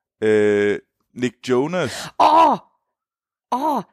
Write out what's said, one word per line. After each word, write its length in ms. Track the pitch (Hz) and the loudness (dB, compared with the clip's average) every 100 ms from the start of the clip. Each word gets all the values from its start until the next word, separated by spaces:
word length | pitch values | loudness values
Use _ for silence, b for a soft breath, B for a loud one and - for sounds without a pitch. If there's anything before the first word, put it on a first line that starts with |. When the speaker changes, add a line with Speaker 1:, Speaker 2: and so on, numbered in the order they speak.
| _ - | _ -6
Speaker 1:
øh, 560 | 107 107 104 104 104 92 _ _ _ | 0 2 2 2 0 -2 _ _ _
Nick 200 | - 123 - - | -8 -8 -6 -2
Jonas. 440 | 123 147 180 135 B B - | -2 -2 -4 -6 B B 0
Speaker 2:
Åh! 380 | - 311 330 208 _ _ _ _ _ _ _ _ - | 2 4 4 0 _ _ _ _ _ _ _ _ -10
Åh! 300 | 240 302 262 - | -6 -4 -4 -6